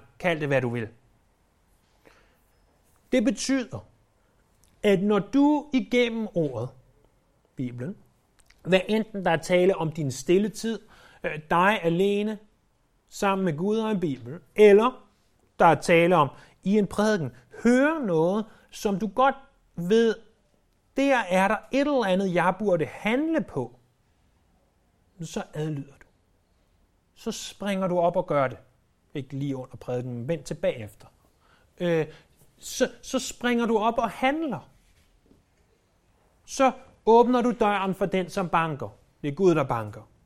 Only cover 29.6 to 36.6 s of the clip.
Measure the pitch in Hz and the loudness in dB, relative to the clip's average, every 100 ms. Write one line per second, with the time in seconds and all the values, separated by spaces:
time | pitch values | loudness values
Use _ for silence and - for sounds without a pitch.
29.6 | 123 - - 123 127 120 127 165 - 156 | -12 -16 -8 -8 -6 -8 -6 -8 -8 -6
30.6 | 190 127 107 - - _ _ _ _ _ | -6 -6 -12 -18 -20 _ _ _ _ _
31.6 | _ _ 175 165 151 - _ _ _ _ | _ _ -2 0 -2 -10 _ _ _ _
32.6 | - - 247 - - 262 - - 240 233 | -14 -4 -4 -4 -8 -6 -6 -6 -2 -2
33.6 | 233 220 220 233 226 - 262 311 320 165 | 0 0 0 -2 -4 -2 -2 -2 -4 -8
34.6 | - _ _ _ _ _ _ _ _ _ | -12 _ _ _ _ _ _ _ _ _
35.6 | _ _ _ _ _ _ _ _ - - | _ _ _ _ _ _ _ _ -14 0